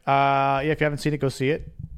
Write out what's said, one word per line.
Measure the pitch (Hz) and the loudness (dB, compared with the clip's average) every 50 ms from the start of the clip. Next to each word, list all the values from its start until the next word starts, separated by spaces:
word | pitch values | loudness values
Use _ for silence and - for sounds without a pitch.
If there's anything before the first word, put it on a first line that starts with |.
| - | -2
uh, | 143 139 139 139 139 139 135 135 139 139 135 139 | 0 2 4 4 4 2 2 2 2 0 0 0
yeah, | 156 | 0
if | 151 - | 0 0
you | 151 | 0
haven't | 151 147 139 | 0 0 -2
seen | - 151 147 | -2 -2 0
it, | 139 | 0
go | 139 135 | 0 -2
see | - - 131 135 | -2 0 0 0
it. | 160 - - - - - - - - | 0 -2 -4 -10 -16 -16 -16 -14 -16